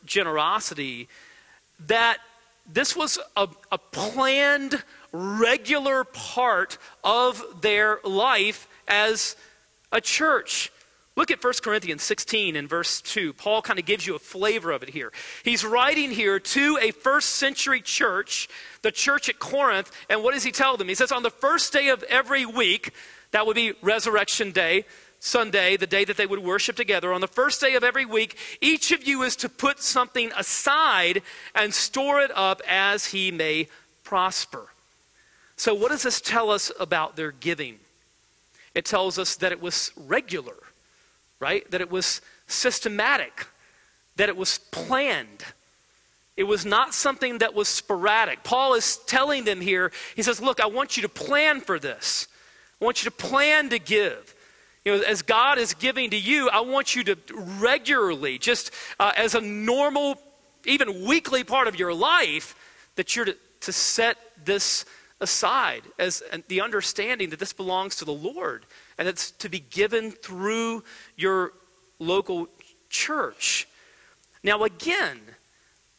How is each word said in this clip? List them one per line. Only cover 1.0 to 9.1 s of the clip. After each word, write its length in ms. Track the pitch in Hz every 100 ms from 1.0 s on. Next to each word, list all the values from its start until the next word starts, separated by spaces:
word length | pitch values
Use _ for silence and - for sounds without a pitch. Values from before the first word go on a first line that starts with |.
| 120 - - - _ - _ - 156
that 300 | 226 233 - - _ _ _ -
this 260 | 160 285
was 260 | 349 302 - - 208
a, 100 | 196 - -
a 60 | 180
planned, 1080 | _ - 208 240 262 269 285 285 269 269 - - -
regular 880 | 165 190 208 226 277 214 294 277 269
part 760 | 254 - - - 247 190 190 - - - -
of 560 | 233 254 240 233 180
their 400 | 214 208 214 214
life 640 | 196 196 247 220 208 208 - - -
as 520 | 208 214